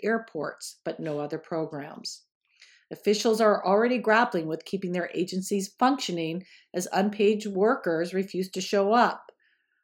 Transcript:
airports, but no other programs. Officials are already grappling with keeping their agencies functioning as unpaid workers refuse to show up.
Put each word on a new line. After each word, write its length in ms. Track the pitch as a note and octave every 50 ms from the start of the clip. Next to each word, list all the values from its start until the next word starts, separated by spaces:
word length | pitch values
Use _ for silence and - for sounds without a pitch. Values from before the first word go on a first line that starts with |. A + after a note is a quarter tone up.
| -
airports, 720 | G#3 A3+ A3+ A3+ - - D#3+ D3 D3+ - - - - - _ _
but 160 | E3+ - -
no 180 | E3 D#3+ D3 D3
other 200 | D3 D3 - D#3
programs. 840 | - - F3 D#3+ D#3+ D3+ D#3 C#3+ C#3 D3+ - - - - - - _ _ _ _ _ _ _ _ - - _ _ _ _
Officials 520 | - - - G3+ G#3 G#3 - A#3+ A3 G#3+
are 260 | A3+ G#3+ G3+ - -
already 320 | F3+ G3 G#3 A#3 B3 B3+ A#3+
grappling 480 | F#3 G#3 G#3+ A3+ B3 A#3 - F3+ D#3+
with 180 | D#3+ D#3 D#3 -
keeping 280 | - - F#3+ F#3+ F3+ F3
their 180 | F3+ E3+ - -
agencies 600 | - F#3 - - F#3+ F#3+ - G3+ G3+ F#3+ - -
functioning 680 | - B3 C4 C#4+ C#4 - - F3+ E3+ D#3+ D#3+ E3 F3+ F#3 - - - _ _ -
as 140 | F3+ F#3 - -
unpaid 520 | F3+ G3 G#3 G#3 - G#3 G3+ A3 G#3 G#3+
workers 680 | G#3 G3 F#3 G3+ A3 C4+ C4 - F#3 E3 D#3+ E3+ F3+ F3+
refuse 340 | F#3+ F#3+ F#3+ - F3+ F#3 F#3 -
to 80 | F#3
show 320 | F#3+ - - G3+ G3 G3+ A3
up. 400 | B3 A3+ F#3 - - - - _ _ _ _ _ _ _ _ _ _